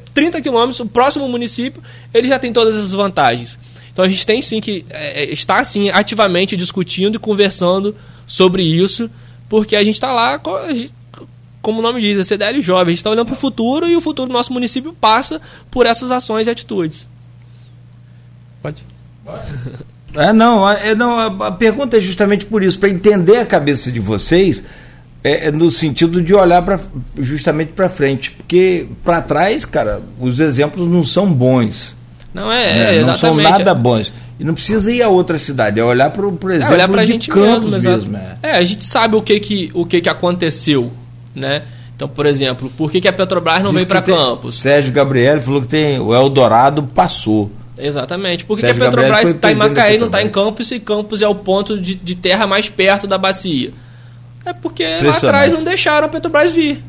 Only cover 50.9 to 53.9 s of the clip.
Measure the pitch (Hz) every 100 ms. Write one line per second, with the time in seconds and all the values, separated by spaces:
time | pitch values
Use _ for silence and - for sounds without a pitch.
50.9 | 214 208 208 208 196 - 190 208 214 180
51.9 | 190 175 180 220 208 202 196 208 - 190
52.9 | 202 202 190 190 190 185 139 123 - -